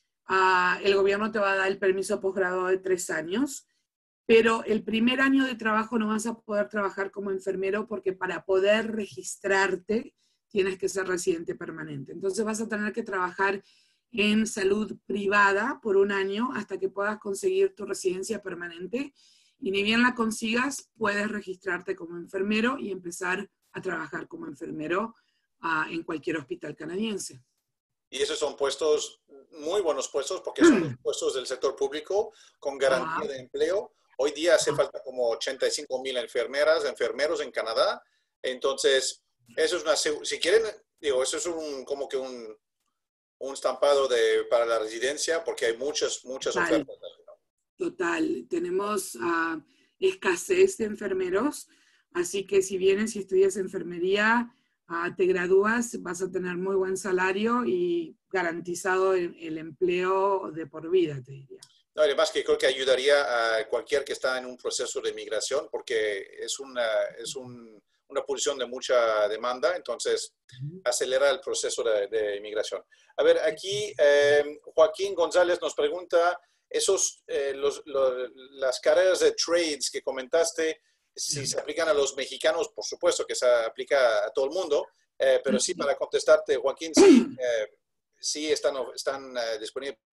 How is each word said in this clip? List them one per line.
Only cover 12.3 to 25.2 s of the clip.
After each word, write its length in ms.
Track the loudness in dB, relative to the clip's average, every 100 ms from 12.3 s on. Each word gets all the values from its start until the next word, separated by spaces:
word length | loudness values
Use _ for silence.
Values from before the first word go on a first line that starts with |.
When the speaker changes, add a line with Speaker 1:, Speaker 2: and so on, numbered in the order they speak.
| -2
Speaker 1:
vas 160 | -2 -4
a 80 | -4
tener 240 | -4 -4
que 100 | -4
trabajar 600 | -4 -2 -2 0 0 0 -8 _ _ _ _
en 360 | -2 2 2 0
salud 500 | 0 2 2 -2 -8 -6
privada 720 | -4 2 4 4 4 0 -4
por 140 | 2 4
un 140 | 4
año 380 | 2 -2 -2 -2
hasta 240 | -4 -8 -6
que 100 | -4
puedas 300 | -2 -4 -4
conseguir 560 | -6 -4 0 2 2
tu 100 | 0
residencia 580 | -8 -4 -2 -2 -4 -6
permanente. 720 | -8 -10 -10 -10 -6 -6 -6 -12 _ _ _ _
Y 100 | -4
ni 120 | 0
bien 200 | 2 4
la 120 | 2
consigas, 760 | 2 -2 -2 -2 0 -2 -6 -12 -4
puedes 320 | -2 0 -2
registrarte 640 | -6 -8 -10 -6 -6 -6 -8
como 200 | -10 -12
enfermero 640 | -8 -4 -2 0 0 -2
y 120 | -6
empezar 600 | -8 -10 -6 -4 -4 -6 _ _
a 100 | -10
trabajar 440 | -6 -6 -8 -10 -12
como 180 | -14 -14
enfermero, 680 | -12 -10 -8 -4 -2 -4 -8